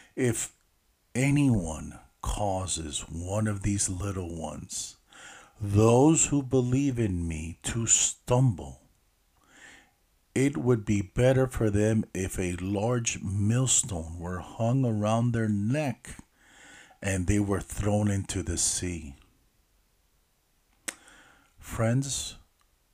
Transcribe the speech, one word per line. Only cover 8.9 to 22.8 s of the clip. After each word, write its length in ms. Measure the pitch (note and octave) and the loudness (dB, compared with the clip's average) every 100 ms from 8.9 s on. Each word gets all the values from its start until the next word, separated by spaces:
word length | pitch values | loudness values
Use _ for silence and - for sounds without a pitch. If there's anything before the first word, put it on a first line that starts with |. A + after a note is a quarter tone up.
| _ _ _ _ _ _ - - - _ _ _ _ _ | _ _ _ _ _ _ -20 -20 -20 _ _ _ _ _
it 220 | - C#3 C#3+ | 2 2 2
would 300 | B2 A#2 G2+ | 2 2 2
be 160 | G2+ | 0
better 440 | F#2 - B2+ C3 C3 | 0 2 4 4 2
for 220 | - A2 | 0 2
them 380 | G2+ G#2+ A2 - | 4 2 2 -2
if 240 | F2+ F#2+ - | -6 -6 -2
a 180 | F2+ F2+ | -4 -4
large 640 | F#2+ G2 A2+ B2 A#2 - | -4 -2 0 -2 -4 -6
millstone 960 | F#2+ G2+ G#2 A#2+ C3 - - F2+ D#2+ F2 | -4 0 2 2 2 0 0 -6 -8 -10
were 200 | F2 F2+ | -8 -8
hung 480 | - - A2+ C3+ B2 | -10 -4 0 2 2
around 460 | G#2+ G#2 A2+ A#2+ | 0 2 2 2
their 180 | A#2 G#2+ | 0 0
neck 640 | G2+ G#2+ D3 C#3+ - - - _ _ _ - - - - - | 0 0 0 -2 -6 -14 -20 _ _ _ -20 -20 -20 -20 -8
and 240 | G2 F#2+ F2 | -4 -2 2
they 120 | G#2 | 2
were 220 | G2+ F#2+ | 2 -2
thrown 500 | - - G#2 G#2 G#2 | -4 -4 0 2 2
into 320 | G2 G2 F#2+ | 0 -2 -6
the 140 | E2 E2 | -4 -2
sea." 600 | - - F2+ E2 D2 C#2 - _ _ _ _ _ _ _ _ _ _ _ _ _ _ _ - - - - - _ _ _ | -2 -2 -6 -6 -10 -18 -20 _ _ _ _ _ _ _ _ _ _ _ _ _ _ _ -14 -14 -20 -20 -20 _ _ _
Friends, 800 | - - A2+ B2+ C#3 - - - _ _ _ _ | -10 -2 2 2 -2 -6 -8 -14 _ _ _ _